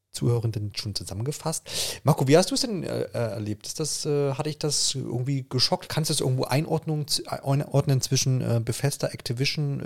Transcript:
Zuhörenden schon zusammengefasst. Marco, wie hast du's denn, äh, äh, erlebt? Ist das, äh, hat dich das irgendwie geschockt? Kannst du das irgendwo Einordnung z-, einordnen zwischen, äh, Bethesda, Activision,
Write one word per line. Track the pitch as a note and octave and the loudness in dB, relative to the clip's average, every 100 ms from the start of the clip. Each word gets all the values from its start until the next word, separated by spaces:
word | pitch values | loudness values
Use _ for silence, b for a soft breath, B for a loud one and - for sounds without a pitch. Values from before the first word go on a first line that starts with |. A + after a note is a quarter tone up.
| _ | _
Zuhörenden | - C3+ A#2+ A2+ G#2+ G#2 | -2 0 2 0 -2 -6
schon | - G#2+ F#2+ | -6 -6 -6
zusammengefasst. | F2+ F#2+ A#2+ D3+ D#3+ D#3+ - - - - | -6 -6 -4 -4 -4 -6 -6 -6 -4 -2
Marco, | C3 D#3 C3 | 2 4 6
wie | D3+ | 6
hast | F#3+ | 6
du's | C4+ | 2
denn, | B3 G3 | 0 -2
äh, | A#2+ A#2+ | -4 -4
äh, | A#2+ | -4
erlebt? | A#2+ A2+ A2+ G#2+ G#2+ - | -2 -4 -4 -4 -6 -8
Ist | - | -6
das, | D3+ - D#3 | -4 -4 -2
äh, | D3 C#3+ | 0 0
hat | C3+ D3+ | -2 -4
dich | D#3 | -2
das | D#3 C#3+ - C3+ | -2 2 0 0
irgendwie | A2 B2 B2+ C#3 C3 | -4 -2 0 -2 0
geschockt? | B2+ - F#3 - | 2 2 2 -2
Kannst | - D#3 | -2 0
du | |
das | D#3 | 0
irgendwo | - B2+ | 2 2
Einordnung | - C3 D#3+ D#3+ D#3+ D3+ C#3+ | 2 0 2 -2 0 -2 0
z-, | - - | -2 -2
einordnen | - - C#3 C#3+ C#3 C#3 C3 | -4 0 0 2 2 4 2
zwischen, | - C3 - B2+ | 4 2 2 2
äh, | A2+ A#2 | 2 2
Bethesda, | A2+ - C#3 - - | 0 0 -2 0 -4
Activision, | - - A#2+ C3+ - D3 C#3 | -4 -6 -2 0 0 -2 -2